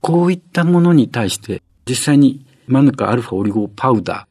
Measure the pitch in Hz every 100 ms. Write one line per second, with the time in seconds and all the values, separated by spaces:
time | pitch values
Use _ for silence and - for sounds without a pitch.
0 | - 170 175 180 _ - 170 175 175 165
1 | 117 117 101 - - 95 _ _ - 127
2 | - 143 139 135 - _ - 131 143 135
3 | 101 117 117 92 104 104 104 - 131 117
4 | 87 95 -